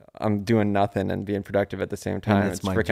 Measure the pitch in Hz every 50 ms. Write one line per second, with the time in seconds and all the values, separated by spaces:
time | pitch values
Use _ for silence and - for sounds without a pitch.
0 | - - - - - 107 104 104 98 107 117 110 104 104 101 98 101 101 - 101
1 | 95 98 92 95 101 98 101 98 101 - 98 98 101 - - 95 95 92 101 -
2 | - 104 98 98 - 104 104 101 98 98 90 95 - 95 92 - - -